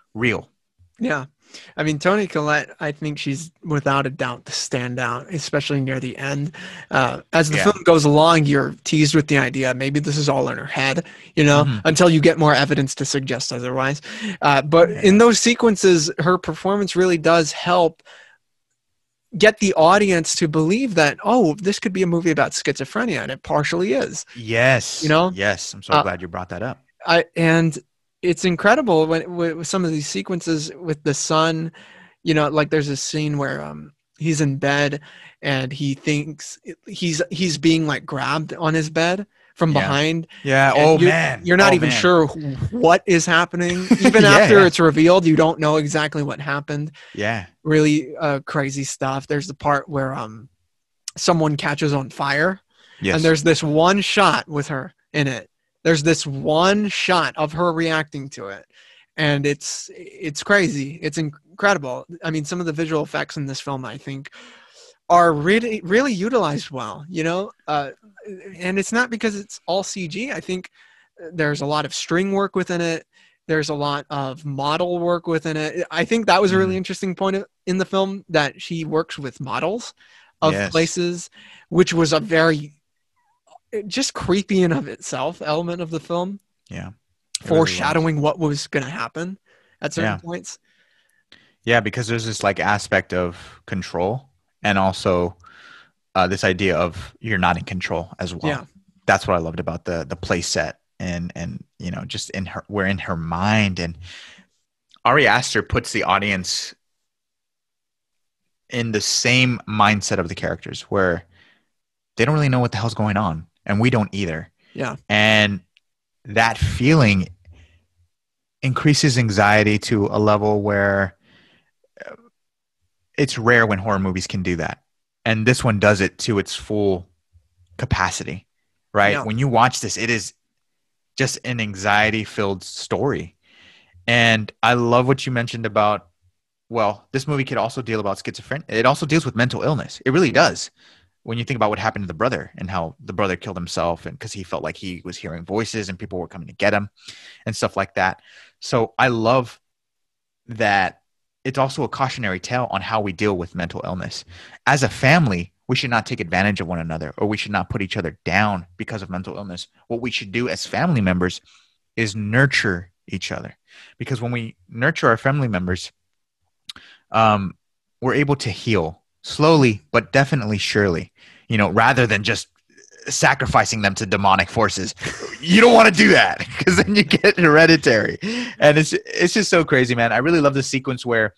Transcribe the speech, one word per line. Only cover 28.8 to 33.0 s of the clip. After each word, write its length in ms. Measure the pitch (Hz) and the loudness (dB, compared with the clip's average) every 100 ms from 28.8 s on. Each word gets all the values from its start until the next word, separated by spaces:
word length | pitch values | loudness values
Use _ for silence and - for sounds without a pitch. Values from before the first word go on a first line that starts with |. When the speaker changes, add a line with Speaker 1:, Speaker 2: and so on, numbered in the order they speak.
| 254 160 156 | 4 2 2
Speaker 2:
when, 280 | 165 170 175 | 0 -4 -4
with, 160 | 170 160 | -4 -4
with 120 | 165 | -4
some 180 | 190 175 | -2 -2
of 60 | |
these 140 | 156 143 | -2 -4
sequences 640 | 196 196 180 170 160 151 147 | -8 -6 -6 -2 -4 -4 -10
with 260 | 175 151 | -8 -6
the 100 | 156 | -4
son, 580 | 139 - 156 160 160 165 - - - - _ | -4 0 2 2 0 -6 -12 -20 -20 -20 _
you 100 | - | -2
know, 160 | 156 147 | 0 2
like, 220 | 139 147 | 0 0
there's 180 | 156 147 | 0 -2
a 80 | |
scene 400 | 139 | -4